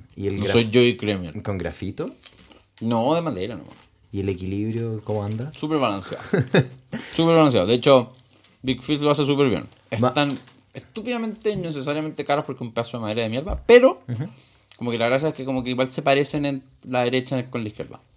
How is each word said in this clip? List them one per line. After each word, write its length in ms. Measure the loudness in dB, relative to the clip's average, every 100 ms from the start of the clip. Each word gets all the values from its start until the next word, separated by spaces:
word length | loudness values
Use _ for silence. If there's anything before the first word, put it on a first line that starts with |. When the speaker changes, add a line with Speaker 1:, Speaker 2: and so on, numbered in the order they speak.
| -16 -8
Speaker 1:
¿Y 120 | -6
el 100 | -2
Speaker 2:
No 60 | 2
Speaker 1:
graf-, 60 |
Speaker 2:
soy 180 | 2 4
Joey 260 | 4 4 2
Kramer. 440 | -2 -2 -4 -8
Speaker 1:
con 160 | -6 -6
grafito? 540 | -6 -8 -10 -8 -10 -10 -20 -20 -20 -20 _ -8
Speaker 2:
No, 340 | -2 0 2 0
de 60 |
madera 320 | -2 -6 -8 -10
nomás. 180 | -16 -20 _ _ _
Speaker 1:
¿Y 80 | -6
el 100 | -4
equilibrio 720 | -4 -4 -4 -4 -4 -6 -8
cómo 200 | -6 -4
anda? 280 | -4 -6 -8 -8
Speaker 2:
Súper 240 | -4 0
balanceado. 440 | 0 -2 -8 -12 -2 -2 2 2 0
Speaker 1:
<laughs> 500 | -4 -12 -12 -6 0
Speaker 2:
Súper 200 | 4 6
balanceado. 300 | 6 6 4
De 80 |
hecho, 400 | 4 8 6 6 -8 _ _ -20 _
Big 220 | -6 -4
Field 180 | -2 0
lo 80 | 2
hace 160 | 2 2
súper 240 | 2 2
bien. 160 | 0 -6 _ -8 0
Speaker 1:
Ma- 100 | 0
Speaker 2:
Están 280 | 2 0 -2 -12 _ _ -20
estúpidamente, 720 | -16 -10 -6 -4 -6 -6 -4
innecesariamente 720 | -4 -4 -6 -4 -4 -6 -6
caros 220 | -2 0 -2
porque 180 | -8
es 40 | -8
un 40 |
pedazo 240 | -6 -6 -6
de 40 |
madera 220 | -4 -2
de 60 | -2
mierda, 320 | -4 -6 -2 8
pero 360 | 8 8 2 -8
Speaker 1:
Ujú. 200 | -8 -8 -12 _ _ _ -10
Speaker 2:
como 140 | -4
que 60 | 0
la 80 | 2
gracia 220 | 2 -2
es 40 |
que 100 | -4
como 200 | -6 -4
que 80 | -2
igual 200 | -2 -2
se 120 | -2
parecen 420 | 2 2 2 -2 -4
en 160 | -6 -10 _
la 200 | -6 -2
derecha 400 | 0 0 -2 -4 -6
con 140 | -8
la 60 | -8
izquierda. 300 | -10 -14 -16 _